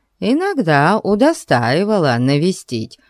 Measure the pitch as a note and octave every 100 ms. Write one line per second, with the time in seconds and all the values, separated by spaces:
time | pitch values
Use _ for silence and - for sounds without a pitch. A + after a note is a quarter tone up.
0 | _ - F#3+ C#4+ F#4+ D#4+ E3+ C#3+ D3+ G#3+
1 | - G#3 C#4+ E4 - B2+ A#2 D3 G3+ G#3
2 | D3 A#2+ B2+ C#3+ F3 F3+ - A#2+ A2+ -
3 | _